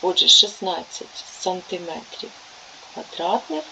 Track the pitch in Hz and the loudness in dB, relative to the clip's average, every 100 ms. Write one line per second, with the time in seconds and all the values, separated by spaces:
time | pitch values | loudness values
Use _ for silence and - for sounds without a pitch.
0 | 185 180 - - 208 - 190 165 - - | 2 2 8 8 6 0 -4 -4 -6 -14
1 | - - - - 190 185 - 180 170 160 | -14 -16 -16 -6 -4 -4 -6 -8 -8 -10
2 | - - - - - - - - - - | -12 -14 -14 -14 -20 -20 -20 -20 -16 -14
3 | 127 - 170 226 - 311 302 | -14 -6 0 0 0 -6 -6